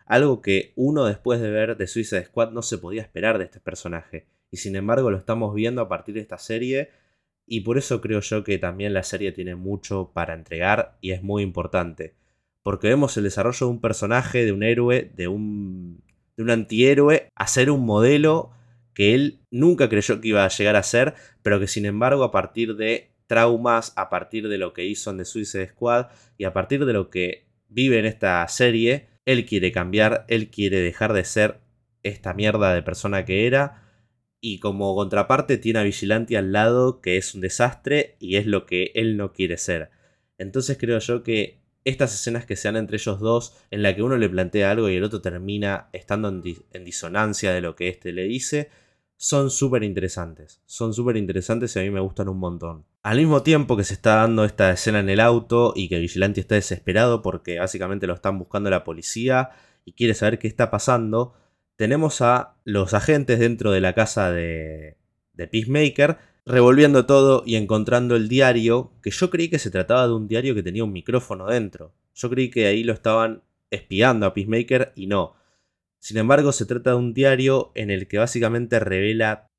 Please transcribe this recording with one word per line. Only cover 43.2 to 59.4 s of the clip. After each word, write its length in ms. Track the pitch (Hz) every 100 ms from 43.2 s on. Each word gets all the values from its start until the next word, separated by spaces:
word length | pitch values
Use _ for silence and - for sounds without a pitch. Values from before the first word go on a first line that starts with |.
dos, 360 | 110 117 - _ -
en 120 | 104
la 140 | 104 95
que 60 |
uno 160 | 117 127
le 100 | 104
plantea 420 | 92 90 107 98
algo 200 | 110 107
y 60 | 92
el 80 |
otro 180 | 104 107
termina 640 | 92 87 95 104 101 98 -
estando 340 | 92 - 101 104
en 140 | 92
di-, 200 | 85 82 _
en 120 | 92
disonancia 720 | 87 - 82 98 107 101 101
de 80 | 90
lo 120 | 87
que 140 | - 87
este 240 | 90 90
le 120 | 87
dice, 440 | 95 127 - 147 147 _ _ _ _ -
son 340 | - 143 139
súper 320 | - 135 123
interesantes. 760 | 107 95 92 - 85 80 76 _ _
Son 260 | - 113
súper 240 | 110 120 110
interesantes 580 | 95 92 - 117 120
y 40 | 98
a 40 |
mí 80 | 98
me 100 | 98
gustan 280 | 95 92 98
un 80 | 95
montón. 480 | 90 87 85 80 - _
Al 160 | 104 117
mismo 240 | 160 143
tiempo 340 | 151 151 123 113
que 80 |
se 100 | 98
está 220 | 98 113 107
dando 280 | 113 113
esta 280 | 107 - 101
escena 260 | 104 113 107
en 100 | 98
el 120 | 98
auto 520 | 117 117 117 120 120 -
y 120 | 87
que 100 | 87
Vigilante 420 | 85 92 98 98
está 160 | - 104
desesperado 640 | - 90 - 95 120 117
porque 360 | 95 87 - 85
básicamente 480 | 92 90 92 98 92
lo 80 |
están 240 | 87 101 98
buscando 320 | 87 101 101
la 120 | 90
policía 680 | 90 82 - 113 123 127